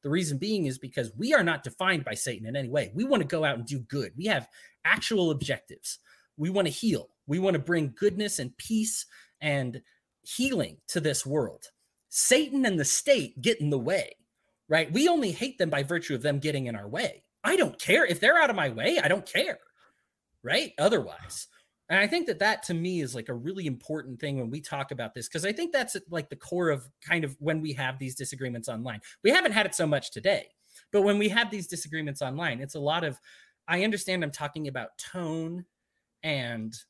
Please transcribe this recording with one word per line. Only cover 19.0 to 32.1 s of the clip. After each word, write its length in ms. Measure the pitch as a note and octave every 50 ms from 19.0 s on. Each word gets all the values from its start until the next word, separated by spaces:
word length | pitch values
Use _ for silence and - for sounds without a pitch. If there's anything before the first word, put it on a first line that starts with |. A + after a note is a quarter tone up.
| E3
I 60 | D3+
don't 160 | F3+ G3+ -
care, 340 | - - F3 C#4 F#4 - - _ _ _ _ _ _ _ _ _ _ _ _ _ _ _ _
right? 300 | _ A#2+ D3+ A3+ D#4 - - -
Otherwise. 680 | D3+ G3 A3+ F#3+ A#2+ F2+ D#2 - - - - - - - _ _ _ _ _ _ _ _
And 100 | D#3+ F#3+
I 80 | G3+ G#3
think 200 | D#4+ F4 E4+ E4+
that 120 | G#3+ -
that, 240 | G3 G#3 G#3+ - -
to 100 | - F3+
me, 280 | E3 E3 F3+ F#3 E3+
is, 120 | D3+ B2+ A#2+
like, 140 | B2 A2 -
a 60 | C3
really 320 | A#2+ A#2 D#3 F#3+ F#3+ F#3
important 560 | D3+ C3 B2 - - D#3 D#3 D3 C3 B2+ A#2
thing 180 | - D3 C#3 C3+
when 100 | B2 A2+
we 120 | B2 D#3
talk 300 | D3 - - C#3 C#3 -
about 220 | C#3+ A#2+ A#2+ G#2+ -
this, 140 | B2+ A#2 -
'cause 160 | - E3 D3
I 80 | G3
think 220 | A3 A3+ E4+ E4+ E4+
that's 200 | C#4 B3+ - -
at, 160 | - - -
like, 200 | E3+ E3 D3 -
the 80 | - -
core 320 | - - - F3+ F3+ E3
of 200 | D3 C3+ B2 - _ _
kind 240 | - D3 F3 E3+ D#3
of 100 | C#3+ C3+ _
when 180 | D3 D3+ D#3+ D#3+
we 140 | D#3 D#3 C#3
have 260 | B2 C#3 C3 C3 C3
these 160 | C#3 C3 B2+
disagreements 540 | - C3+ B2 - B2+ C3+ B2+ A#2+ A#2 A2+ -
online. 320 | A#2+ A2 A#2 B2+ A2 G#2+ - - - _ _
We 80 | G3+
haven't 200 | C4+ F4+ F4+ A#3+
had 140 | G#3 A3 G#3
it 100 | F#3+ -
so 100 | - F3
much 260 | D#3 D3 C#3 - -
today, 420 | - A2+ G#2+ - A#3+ - - - _ _ _ _ - - - _ -
but 80 | G#3
when 160 | F#3+ G3+ G3+ G#3
we 100 | G#3 G#3+
have 240 | F#3 A#3 A#3+ A3+
these 160 | G#3+ G#3 F3+ -
disagreements 540 | - E3 - D3+ D3+ D#3+ D#3 D3